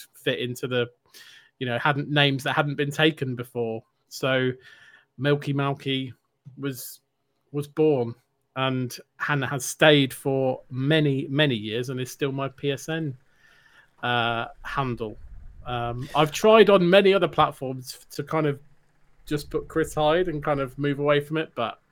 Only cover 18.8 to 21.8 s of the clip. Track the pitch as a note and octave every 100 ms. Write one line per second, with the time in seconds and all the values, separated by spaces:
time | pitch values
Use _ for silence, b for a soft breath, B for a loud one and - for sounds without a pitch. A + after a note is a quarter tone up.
18.8 | _ _ _ _ - D3 - D#3 - D#3+
19.8 | D3+ D#3 D3+ E3+ F3+ D3+ D3+ C#3 C3 C#3
20.8 | C#3+ C#3 D3 D3 D3 D#3+ - - A2 -